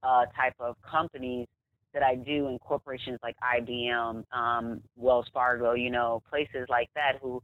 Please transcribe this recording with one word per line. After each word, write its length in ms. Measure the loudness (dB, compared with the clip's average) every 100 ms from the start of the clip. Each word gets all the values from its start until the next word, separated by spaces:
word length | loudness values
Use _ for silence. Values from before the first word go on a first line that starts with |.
uh, 240 | 4 4 4 2
type 200 | 0 0
of 220 | -6 -8
companies 640 | -2 -2 -2 -4 -6 -4 -6 _ _ _ _
that 100 | 2
I 120 | 2 2
do 340 | 0 0 0
in 100 | -4
corporations 600 | -4 -4 -4 -10 -8 -8
like 140 | -8 -4
I 200 | 0 0
B 260 | 0 -4 -2
M, 380 | 0 -2 -6 -6
um, 480 | -2 0 0 -2 -8 -12 -2
Wells 300 | 4 4 2
Fargo, 420 | 0 2 2 2 2
you 140 | 0
know, 320 | 0 0 -2 -4
places 380 | -4 -4 -6 -2
like 220 | -2 -2
that 260 | -2 -2 0
who, 200 | -4 -8